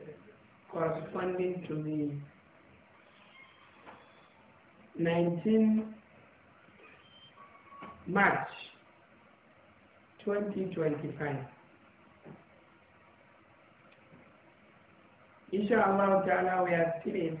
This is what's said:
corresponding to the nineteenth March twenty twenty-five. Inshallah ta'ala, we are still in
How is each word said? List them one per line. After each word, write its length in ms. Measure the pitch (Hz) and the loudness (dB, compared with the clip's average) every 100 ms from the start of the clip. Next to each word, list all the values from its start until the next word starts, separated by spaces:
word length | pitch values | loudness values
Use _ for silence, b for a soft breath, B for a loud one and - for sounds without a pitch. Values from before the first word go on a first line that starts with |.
| 151 - 208 - - - - | -18 -18 -20 -20 -20 -20 -12
corresponding 920 | 170 160 156 - 185 185 180 180 170 - | -4 -2 -2 -6 -4 -4 -2 -2 -4 -6
to 60 | 156 | -6
the 340 | 151 151 143 143 - - - - - - - - - - - - 1047 - - - - - - - - - - - - - - - | -4 -2 -2 -4 -12 -20 -20 -20 -20 -20 -20 -20 -20 -20 -20 -20 -20 -20 -20 -20 -20 -20 -20 -20 -20 -20 -20 -20 -20 -20 -16 -4
nineteenth 880 | 165 170 175 170 220 220 220 220 220 214 - - - - - - - - - - - 1077 1077 - - - - - - - - | 0 2 2 0 2 4 6 4 0 -12 -20 -20 -20 -20 -20 -20 -20 -20 -20 -20 -20 -20 -20 -20 -20 -20 -20 -18 -18 -16 -2
March 420 | 196 185 - - - - - - - - - - - - - - - - - - - | 4 4 4 -4 -12 -18 -20 -20 -20 -20 -20 -20 -20 -20 -20 -20 -20 -20 -20 -20 -10
twenty 400 | 214 202 208 196 180 | -4 -2 -2 -4 -4
twenty-five. 680 | 165 151 147 147 - 147 131 127 - - - - - - - - - - - - - _ - - - - - - - - - - - - - - - - - - - - - - - - - - | -2 -2 -2 -6 -6 -6 -6 -8 -16 -20 -20 -20 -20 -20 -20 -20 -20 -20 -20 -20 -20 _ -20 -20 -20 -20 -20 -20 -20 -20 -20 -20 -20 -20 -20 -20 -20 -20 -20 -20 -20 -20 -20 -20 -20 -20 -20 -4
Inshallah 720 | 196 208 220 196 196 196 190 185 | -2 2 4 4 4 4 4 4
ta'ala, 380 | 180 185 185 | 2 2 2
we 60 | 180 | 2
are 240 | 170 165 165 | 2 2 0
still 140 | - | -4
in 240 | 185 160 160 | -2 -2 -4